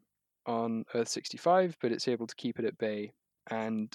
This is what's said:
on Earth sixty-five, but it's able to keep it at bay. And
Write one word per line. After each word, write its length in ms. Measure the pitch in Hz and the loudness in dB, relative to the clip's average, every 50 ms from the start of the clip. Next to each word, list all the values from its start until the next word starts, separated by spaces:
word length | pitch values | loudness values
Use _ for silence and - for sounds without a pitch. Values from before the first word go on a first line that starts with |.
| _ _ _ _ _ _ _ _ - | _ _ _ _ _ _ _ _ -4
on 400 | 120 117 117 117 113 113 113 113 - - | -2 0 0 0 0 0 -2 -4 -2 0
Earth 160 | 120 113 - | 0 0 0
sixty-five, 640 | - - - - - - - 170 180 190 185 175 160 - | -2 -6 -6 -8 -6 0 4 6 6 6 6 4 0 0
but 100 | - 120 | 0 0
it's 160 | 117 - - | 0 0 0
able 200 | 131 120 113 117 | 0 0 0 -2
to 80 | 110 - | -6 -8
keep 240 | - - 120 - - | -6 -4 -4 -2 -2
it 60 | 117 | -2
at 120 | 104 87 | -2 -2
bay. 360 | - 113 107 107 104 104 104 - _ _ _ _ _ - - | -2 -2 -2 -2 -2 -6 -8 -10 _ _ _ _ _ -8 -6
And 440 | 113 110 113 113 113 110 107 - - | -4 -2 -2 -2 -2 -2 -4 -4 -8